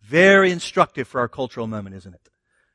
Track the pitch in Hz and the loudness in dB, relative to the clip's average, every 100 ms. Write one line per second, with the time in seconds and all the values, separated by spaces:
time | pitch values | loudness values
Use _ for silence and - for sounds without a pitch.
0 | 101 156 190 196 190 170 - 190 160 143 | -2 2 6 6 4 -2 -4 -2 -2 -2
1 | 123 127 120 - 127 127 113 107 98 95 | -8 -6 -6 -6 -10 -10 -10 -10 -12 -18
2 | 92 85 _ _ _ _ _ | -20 -20 _ _ _ _ _